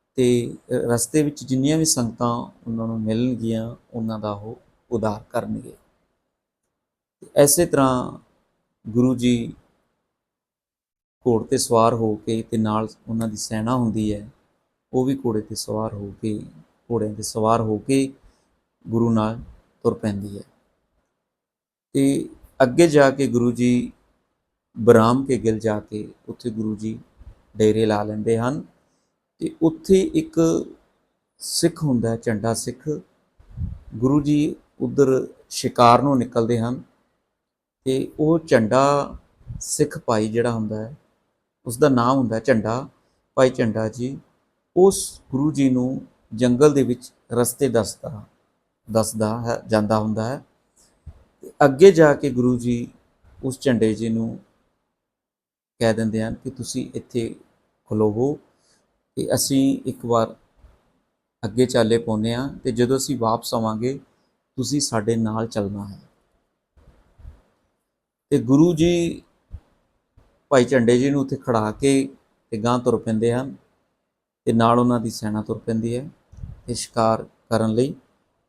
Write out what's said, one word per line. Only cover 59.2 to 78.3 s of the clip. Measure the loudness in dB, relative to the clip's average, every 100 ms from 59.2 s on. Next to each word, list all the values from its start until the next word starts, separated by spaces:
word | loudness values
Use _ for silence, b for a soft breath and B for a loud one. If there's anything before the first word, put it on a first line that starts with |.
| -2
ਅਸੀਂ | -2 2 2 2 0 -6
ਇੱਕ | -8 -2
ਵਾਰ | 0 0 -6 _ _ -20 _ _ _ _ _ _ _
ਅੱਗੇ | -6 0 0
ਚਾਲੇ | 2 2 0
ਪਾਉਂਦੇ | 0 -4 -2
ਹਾਂ, | -4 -6
ਤੇ | -8 -6
ਜਦੋਂ | 0 0 0
ਅਸੀਂ | -2 -2
ਵਾਪਸ | -2 -2 -2
ਆਵਾਂਗੇ | -4 -2 -4 -6 -6 -14 _ _ _ _ -8
ਤੁਸੀਂ | -4 -4
ਸਾਡੇ | -2 -2 0 0
ਨਾਲ | -2 -2 -4
ਚੱਲਣਾ | -4 -4 -6 -12
ਹੈ। | -14 -20 _ _ _ _ _ _ _ -20 _ _ _ -20 -20 _ _ _ _ _ _ _ _ _
ਤੇ | -2
ਗੁਰੂ | 4 4 4
ਜੀ | 4 2 2 -2 -6 -16 _ _ -20 _ _ _ _ _ _ _ _ _
ਭਾਈ | 2
ਝੰਡੇ | 4 2 4 4
ਜੀ | 2
ਨੂੰ | 0
ਉੱਥੇ | -2 -6
ਖੜਾ | -2 -2 -2
ਕੇ | 0 2 2 0 -10 _ _ _
ਤੇ | -4
ਗਾਂਹ | -2 0
ਤੁਰ | 0 0
ਪੈਂਦੇ | -2 0 0
ਹਨ, | 0 -4 -12 _ _ _ _ _ _ _ _
ਤੇ | -2
ਨਾਲ | 2 4 4
ਉਹਨਾਂ | 2 0
ਦੀ | -4
ਸੈਨਾ | -8 -6 -6
ਤੁਰ | -6 -8
ਪੈਂਦੀ | -4 -4 -4 -6
ਹੈ | -10 -18 _ -18 -18 -16 -10
ਤੇ |
ਸ਼ਿਕਾਰ | -10 -6 -2 0 0
ਕਰਨ | -6 _ _ -2 0
ਲਈ। | 0 -2 -4 _ _ _